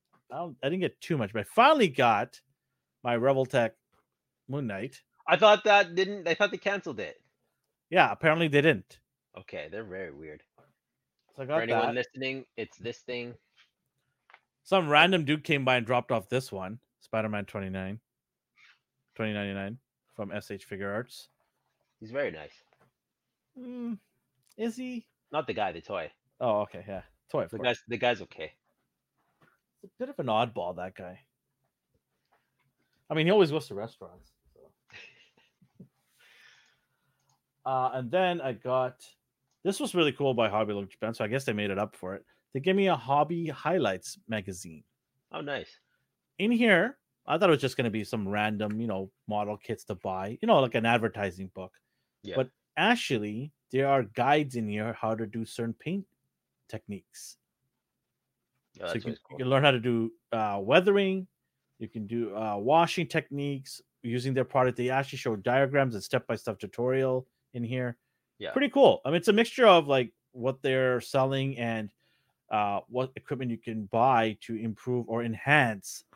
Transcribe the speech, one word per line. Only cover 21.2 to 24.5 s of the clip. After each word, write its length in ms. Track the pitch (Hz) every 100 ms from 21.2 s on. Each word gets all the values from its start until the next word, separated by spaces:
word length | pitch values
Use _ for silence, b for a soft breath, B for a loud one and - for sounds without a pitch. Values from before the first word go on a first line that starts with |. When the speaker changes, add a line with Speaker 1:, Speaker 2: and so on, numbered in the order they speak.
| - _ _ _ _ _ _ -
Speaker 2:
He's 120 | 107
very 200 | 135 120
nice. 320 | 78 73 _ _ _ _ _ _ _ _ _ _ 254
Speaker 1:
Mm, 380 | 247 247 240 208 _ _ _ _ _